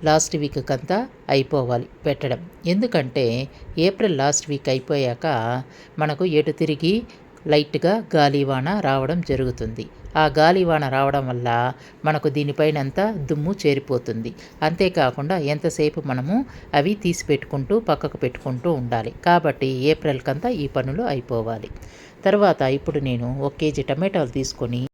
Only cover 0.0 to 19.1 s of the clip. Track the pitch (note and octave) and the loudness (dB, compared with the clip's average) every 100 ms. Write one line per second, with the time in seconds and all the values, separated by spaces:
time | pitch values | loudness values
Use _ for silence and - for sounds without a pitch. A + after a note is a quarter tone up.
0 | D#3 D#3 D#3 D#3+ D3 C#3+ B2 C3+ D3 F#3+ | 4 4 2 -2 -2 -4 -2 -4 0 -2
1 | A#3+ - - C#3 C3 D3 B2 A#2+ B2 - | -2 -10 0 2 2 0 0 -2 -4 -8
2 | - C#3 C#3 B2+ E3+ - E3+ F#3 A#3+ F#3+ | -4 -4 -2 -4 -8 -8 -2 0 2 0
3 | C3 C#3+ B2 A#2 C#3 - - - E3+ G3 | 0 0 0 0 -6 -12 -12 0 0 2
4 | A3 D3 C#3 C#3+ - C#3+ - C3 B2+ D3 | 0 2 2 0 -2 -4 0 -2 0 0
5 | C3 A#2+ E3 C3 A2+ B2+ C3 - - - | 0 -2 -2 0 0 -4 -6 -16 -16 -4
6 | D3+ C#3+ F#3 D3+ D3+ D#3 D#3+ D3 E3 G#3+ | -4 0 0 2 0 0 -2 0 0 0
7 | A#3 - - - - D3+ D3 D#3 E3 G#3+ | -2 -18 -20 -16 2 2 4 0 2 0
8 | G#3+ E3+ C#3+ C#3+ C3+ C3+ C#3 G#3 D#3+ C3+ | 0 4 4 4 0 0 0 0 2 0
9 | C3+ F3 E3+ C3 C3 B2 A2 A2+ A2 - | 0 -2 0 0 0 -2 -6 -8 -12 -14
10 | - D#3 D#3 C#3 D#3 F#3 F3+ D#3+ C#3 C3+ | -6 2 2 6 6 6 4 2 2 2
11 | C#3 C#3 C3 B2 A#2+ A#2 B2 C3 - - | 2 2 -2 -2 0 2 2 -2 -16 -6
12 | D#3 D3+ D#3 C#3 C#3+ C#3+ D#3 D3+ C3+ C#3 | -2 0 0 0 -2 2 2 2 -2 0
13 | G3+ G#3 C3+ D3+ D3+ G3+ D#3 C#3 C3+ B2+ | -2 -2 -4 -2 -2 0 2 0 0 -4
14 | - A2+ A2+ - - - D#3 E3 F#3+ F3+ | -2 -6 -6 -10 -20 -4 -2 2 0 2
15 | C3+ B2 C#3+ F#3 C#3+ D3 E3 - D3+ D3+ | 0 0 -2 -2 0 -2 -2 0 0 0
16 | C#3+ B2+ C3 G#3+ C4+ - - D3+ D3+ G3+ | -4 -4 0 -2 -2 -8 -2 0 2 0
17 | F3 E3+ - C#3 - C#3 C3+ G#3+ A3+ D3+ | -2 -2 0 0 0 -6 0 0 2 0
18 | D3 - B2+ - - B2+ F3 D#3 B2 A#2 | 0 -4 -4 -4 -6 -4 -2 -2 -2 -2
19 | A2+ | -4